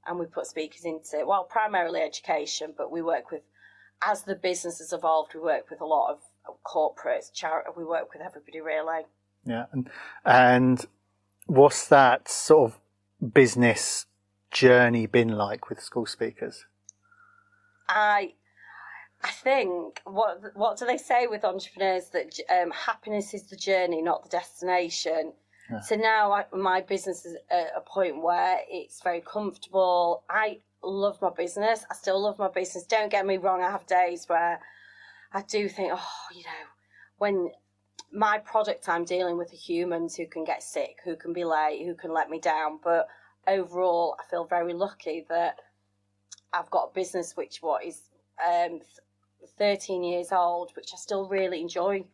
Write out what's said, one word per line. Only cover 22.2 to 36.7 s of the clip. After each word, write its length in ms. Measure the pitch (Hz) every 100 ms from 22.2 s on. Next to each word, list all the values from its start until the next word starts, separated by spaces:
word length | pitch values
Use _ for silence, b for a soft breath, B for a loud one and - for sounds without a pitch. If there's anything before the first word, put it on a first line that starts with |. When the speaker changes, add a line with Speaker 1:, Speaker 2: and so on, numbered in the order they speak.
| - - -
Speaker 1:
um, 220 | 180 175
happiness 640 | 156 - 220 - 208 202
is 100 | 202 -
the 60 | 190
journey, 460 | - 190 180 165
not 220 | 165 -
the 60 | -
destination. 1040 | 175 - - 180 180 175 - 165 160 156 - _ b b
Speaker 2:
Yeah. 100 | 110
Speaker 1:
So 140 | - 214
now 360 | 220 220 208
I, 120 | 202 196
my 280 | 190 196 185
business 440 | 185 196 190 175 175
is 120 | 165 _
at 220 | 180 160 -
a 40 |
point 400 | - 196 180 147
where 380 | 165 175 180 185 -
it's 320 | 180 - -
very 200 | 180 170
comfortable. 1000 | - 214 208 170 - 190 185 180 170 170 -
I 300 | 190 214 208 _ _
love 380 | - 196 202 202
my 80 | 185
business. 560 | 175 175 208 214 226 -
I 40 | -
still 260 | - 190
love 160 | 208 208
my 100 | 196
business. 340 | 185 180 185 -
Don't 240 | 220 214
get 140 | 208 196
me 120 | 190
wrong. 240 | 185 180
I 100 | 180
have 140 | 196 -
days 380 | 185 180 170 -
where 320 | 165 170 170 b b b b b b b
I 120 | 196
do 260 | 202 214 202
think, 240 | - 190 180
"Oh, 140 | B B B 180
you 80 |
know, 240 | - B B